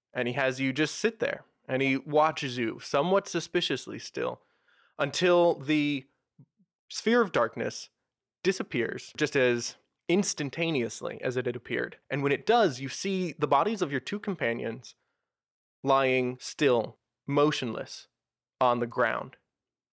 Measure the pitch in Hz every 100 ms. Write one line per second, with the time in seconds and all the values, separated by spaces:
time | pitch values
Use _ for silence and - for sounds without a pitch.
0 | _ 131 120 131 131 131 135 131 151 -
1 | 226 220 - - - _ - 131 135 135
2 | 156 151 156 156 139 123 113 - - 139
3 | 170 196 - 170 - 175 - 139 - 117
4 | - 131 120 - _ _ _ _ _ -
5 | 143 - 180 175 170 151 135 151 147 139
6 | - _ _ _ - _ _ _ - -
7 | 220 240 196 135 113 117 120 - - _
8 | _ _ _ _ 180 - - 120 - -
9 | - - 151 143 127 120 - - _ _
10 | - 180 202 - 143 - 165 147 113 -
11 | - - 131 123 123 127 - 123 117 -
12 | - 139 139 131 - 240 190 127 135 -
13 | 196 190 180 - 147 139 185 214 143 143
14 | - 208 208 175 120 117 117 120 - -
15 | _ _ _ _ _ _ _ _ 135 135
16 | 131 127 123 127 - - 143 120 110 -
17 | _ _ - 143 151 147 123 - - -
18 | - _ _ _ _ - 127 120 120 123
19 | 117 120 131 - _ _ _ _ _